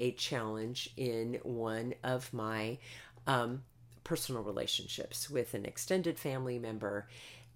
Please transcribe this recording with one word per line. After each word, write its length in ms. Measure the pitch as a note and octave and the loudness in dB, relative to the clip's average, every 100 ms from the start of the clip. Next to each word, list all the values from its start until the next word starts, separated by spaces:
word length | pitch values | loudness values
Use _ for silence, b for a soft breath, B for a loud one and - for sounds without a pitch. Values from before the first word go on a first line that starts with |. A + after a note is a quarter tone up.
a 100 | B2 | 2
challenge 800 | A#2 - C3 A2 A2 A2+ B2+ - - | 2 0 2 2 0 -2 -2 -4 -2
in 420 | B2+ A2+ A2+ B2 | 0 2 2 0
one 500 | - A#2 A2+ A2 A#2+ - | -2 0 0 0 0 -2
of 300 | B2 B2+ B2+ | 2 0 0
my, 460 | B2 A2 A2 G#2+ C3+ B B B B - | -2 0 2 0 -2 B B B B 4
um, 340 | C3 A#2+ B2+ - - - - | 4 4 0 -6 -18 -20 -12
personal 400 | - E3 - B2+ | -2 0 2 0
relationships 880 | G#2 G2 - - - - - - - | 0 0 2 0 0 -4 -4 -4 -2
with 240 | C#3+ - | 0 0
an 100 | - | 0
extended 540 | G2+ - - F#3+ E3+ D#3+ | -4 -4 2 4 4 0
family 400 | D3 C3 C3 B2 | 0 0 0 0
member. 480 | A2+ A2 G#2+ G#2 - B B B B | -2 -2 0 0 -4 B B B B